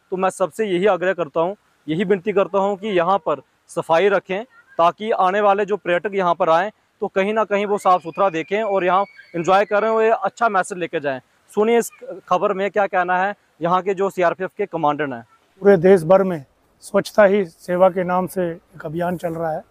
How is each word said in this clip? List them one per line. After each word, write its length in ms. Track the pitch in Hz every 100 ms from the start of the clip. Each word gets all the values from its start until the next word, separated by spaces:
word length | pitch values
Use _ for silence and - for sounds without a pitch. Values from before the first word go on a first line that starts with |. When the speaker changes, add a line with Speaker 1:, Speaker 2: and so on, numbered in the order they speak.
| -
Speaker 1:
तो 60 | 185
मैं 120 | 190
सबसे 360 | - 180 - 220
यही 200 | 175 202
आग्रह 280 | 185 180
करता 280 | 180 160 165
हूँ, 140 | 170 202 _ _ -
यही 160 | 156
विनती 300 | 202 196 190
करता 260 | 208 190 196
हूँ 180 | 196 202
कि 100 | 214
यहाँ 300 | 185 170 196
पर 240 | 185 143 - _ _
सफाई 420 | - - 165 196
रखें, 340 | 190 - 190 240 _ _ -
ताकि 340 | 170 - 208
आने 300 | 175 185 202
वाले 240 | 208 196 202
जो 120 | 202
पर्यटक 340 | 175 175 208
यहाँ 220 | 196 180 165
पर 140 | 175
आएँ 220 | 165 196 - _ -
तो 60 | 202
कहीं 260 | - 196
ना 100 | 220
कहीं 220 | 208 202 202
वो 120 | 202
साफ़ 240 | 196 180
सुथरा 280 | 165 160 196
देखें 340 | 160 156 202
और 220 | 220 196 180
यहाँ 180 | 180 202 - - 170
enjoy 300 | 170 190 208
करें 240 | 208 220
और 140 | 220
ये 60 | 220
अच्छा 400 | 226 196 - 233
message 280 | 196 180 180
लेके 220 | 165 165
जाएं। 200 | 143 131 - _ _ -
सुनिए 220 | 214 233
इस 140 | 220 - - 185 -
खबर 240 | 180 202
में 180 | 190 196
क्या 160 | 208 196
कहना 300 | 185 180 180
है 180 | 196 202 _ -
यहाँ 200 | 165 185
के 120 | 180
जो 160 | 185 196
सीआरपीएफ़ 420 | 185 175 160 185 -
के 80 | 202
commandant 480 | 165 147 143 147
हैं। 140 | 120 117 _ _ -
Speaker 2:
पूरे 180 | 196 196
देश 260 | 180 196
भर 200 | 156 190
में 220 | 190 170 131 _ _ _
स्वच्छता 420 | - 202 - -
ही 220 | 202 208 175
सेवा 440 | - - 180 190
के 140 | 180
नाम 240 | 175 180 185
से 140 | -
एक 440 | 175 170 _ 156 160
अभियान 320 | 160 175 180
चल 160 | 175
रहा 180 | 165 165
है, 100 | 156 -